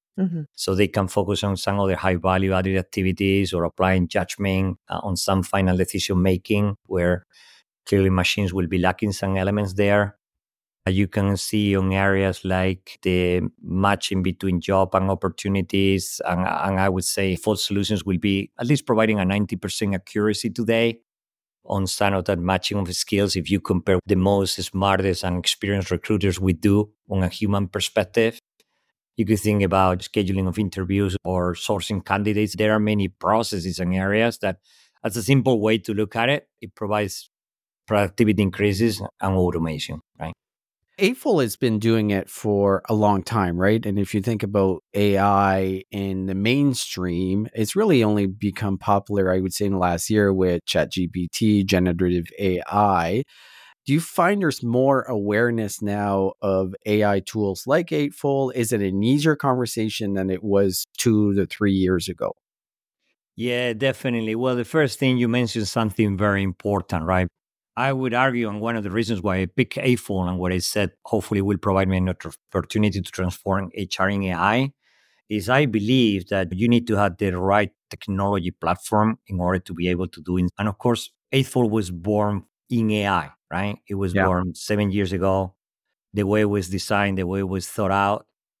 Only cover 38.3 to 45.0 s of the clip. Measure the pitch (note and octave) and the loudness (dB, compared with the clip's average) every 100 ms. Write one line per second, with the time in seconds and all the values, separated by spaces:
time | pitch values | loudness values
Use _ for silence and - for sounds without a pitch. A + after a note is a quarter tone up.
38.3 | G2 F#2+ - G#2 G2 A#2 G2 G2+ - G2 | 2 0 0 -2 0 0 -2 -10 -6 -2
39.3 | F#2+ F2+ E2 E2 D2+ - D#2 _ - D#2+ | 0 0 0 -4 -6 -8 -12 _ -14 -14
40.3 | - _ _ _ _ _ - G3 B3+ D4 | -14 _ _ _ _ _ -2 -2 0 0
41.3 | F3 A#2 - B2 G#2+ A2+ A2+ G#2 G2 - | 2 0 0 -2 0 2 2 2 0 -4
42.3 | - A2 G2+ G2+ F#2+ - G#2+ G#2 G2 - | -6 0 2 4 2 0 2 4 2 0
43.3 | A2+ F2+ E2+ G2 A2+ G#2+ G2+ G2 G#2 G#2+ | 0 0 2 2 2 0 -2 0 -2 -2
44.3 | A2 G2+ G2+ F#2+ F2 _ G2+ | -2 0 2 2 0 _ 0